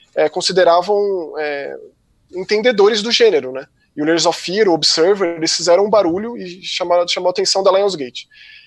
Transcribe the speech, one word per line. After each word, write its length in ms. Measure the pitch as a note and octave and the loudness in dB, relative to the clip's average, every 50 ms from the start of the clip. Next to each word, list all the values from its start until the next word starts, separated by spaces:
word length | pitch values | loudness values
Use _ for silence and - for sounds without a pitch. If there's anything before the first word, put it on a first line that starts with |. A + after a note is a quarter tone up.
| _ _ _ | _ _ _
é, 120 | D#3 D#3 | -2 -2
consideravam, 1040 | D3+ - F#3 - - F3+ F#3 F3+ E3+ E3+ F3+ F3 G3+ G#3 G3+ G#3 G3+ F#3+ F3+ D#3+ - - | 0 -2 -4 -4 0 2 4 4 6 4 4 2 0 0 0 0 -2 -2 -4 -6 -8 -8
é, 400 | D3+ D3+ D3 C#3+ C#3+ C#3 C#3 C3+ - - - _ _ _ _ _ _ _ _ - | -8 -6 -6 -6 -8 -8 -10 -12 -14 -18 -20 _ _ _ _ _ _ _ _ -12
entendedores 720 | F3+ F#3 - G#3 G#3+ A3 B3 A3 G3+ G3 G#3+ A#3 G#3 G3+ | -12 -4 -2 -2 0 2 2 4 4 4 4 4 0 -2
do 80 | A#3+ | -2
gênero, 400 | A3 - A#3 G#3+ E3+ C#3 B2+ B2+ | 2 2 4 4 4 2 -2 -4
né? 160 | C3 C3 C#3 - _ _ _ _ _ | -8 -12 -12 -14 _ _ _ _ _
E 60 | D3 | -4
o 40 | D3+ | 0
Layers 200 | D#3+ E3+ E3 D#3+ | 0 0 2 0
of 160 | F3 D#3+ - | 0 -2 -2
Fear, 260 | - E3+ F3+ G#3+ A3 | -6 -4 -2 0 2
o 60 | F#3 E3 | 2 2
Observer, 640 | D#3 D3+ - - D#3+ D#3+ F#3+ G#3 G3 F#3+ E3+ E3+ | 2 2 0 2 2 2 2 2 0 -2 -4 -2
eles 180 | D#3+ D#3+ D#3+ - | -4 -4 -4 -2
fizeram 300 | - D#3+ E3+ E3+ F#3+ G3+ | -2 2 2 4 4 4
um 40 | G#3+ | 4
barulho 460 | A3 G#3 F#3 D#3+ E3+ G3 A3 A#3+ A#3+ | 2 2 2 2 -2 -2 -6 -8 -10
e 280 | G#3 F#3 F3+ F3 F#3+ E3+ | -12 -12 -14 -14 -14 -12
chamaram, 440 | E3 - - F3+ F3 F3 F3 F3 | -10 -8 -6 -2 0 0 0 0
chamou 220 | F3 - G3 F3+ F3+ | 0 -4 -2 -2 -2
a 20 | |
atenção 300 | F3+ G3+ F#3+ F#3+ - G3 | 0 0 -2 0 0 2
da 100 | G3 F#3+ | 2 2
Lionsgate. 560 | F#3 G3 G3+ G3+ F3+ D3+ C3 A#2+ - - - _ _ - - - - - - | 2 4 2 0 -2 -4 -8 -10 -12 -16 -20 _ _ -20 -20 -20 -20 -20 -20